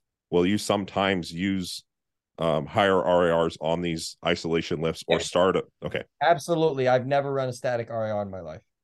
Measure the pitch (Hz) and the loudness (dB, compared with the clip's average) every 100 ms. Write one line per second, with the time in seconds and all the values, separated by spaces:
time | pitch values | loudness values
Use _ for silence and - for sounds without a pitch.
0 | _ _ - 87 90 104 - 101 92 98 | _ _ -2 2 2 0 0 -2 -2 -2
1 | 98 92 80 85 98 95 87 - - _ | 0 0 -4 -4 -4 -4 -6 -10 -16 _
2 | _ _ _ - 82 76 73 107 101 95 | _ _ _ -4 0 0 0 2 4 4
3 | 87 87 87 82 82 - 80 85 87 82 | 4 4 6 4 2 0 -2 -2 -2 -4
4 | - - 85 85 82 85 - 80 80 - | -8 -6 -2 -2 0 -2 0 -2 -2 -4
5 | - 82 - 87 95 85 - - 78 - | -2 -2 0 2 4 2 -2 -10 -8 -6
6 | - - 151 160 - 165 160 135 127 127 | -8 -2 0 2 0 0 0 2 2 2
7 | 127 143 139 135 127 123 127 120 113 117 | 2 0 0 -2 -4 -4 -4 -4 -4 -4
8 | 110 104 101 95 80 80 _ _ | -2 -4 -4 -8 -12 -14 _ _